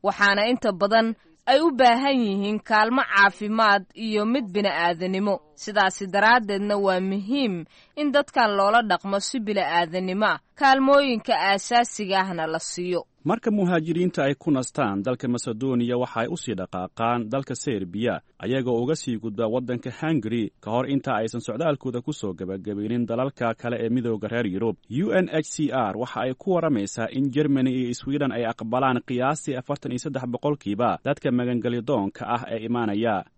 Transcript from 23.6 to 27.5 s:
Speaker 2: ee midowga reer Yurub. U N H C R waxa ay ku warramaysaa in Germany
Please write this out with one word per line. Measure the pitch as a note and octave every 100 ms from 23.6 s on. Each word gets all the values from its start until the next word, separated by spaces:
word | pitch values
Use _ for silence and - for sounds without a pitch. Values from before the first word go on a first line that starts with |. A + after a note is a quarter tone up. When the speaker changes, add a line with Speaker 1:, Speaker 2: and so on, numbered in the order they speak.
| A#2+ A#2
Speaker 2:
ee | A2+
midowga | B2 A#2+ A2 G2+
reer | A#2 A2
Yurub. | F#2 A2+ F#2+ _
U | A#2+ G#3
N | G3 F#3
H | D#3+ D#3
C | - D3
R | C3 G#2+ G2+
waxa | B2 -
ay | B2+ C3
ku | -
warramaysaa | F3+ D#3+ B2 G2+ - A2+
in | C3 C#3
Germany | C3 D3+